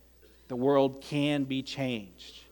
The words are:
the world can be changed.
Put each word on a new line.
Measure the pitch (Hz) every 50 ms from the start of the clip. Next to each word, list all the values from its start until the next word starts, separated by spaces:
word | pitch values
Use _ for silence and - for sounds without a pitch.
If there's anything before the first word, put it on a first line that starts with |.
| _ _ _ _ - - _ _ _ -
the | 127
world | 120 127 139 143 139 135 135 131 135
can | - - 147 143 143 147 147 143 139
be | 131 135 135
changed. | 131 - - 139 135 127 123 110 101 90 - - - - - - - -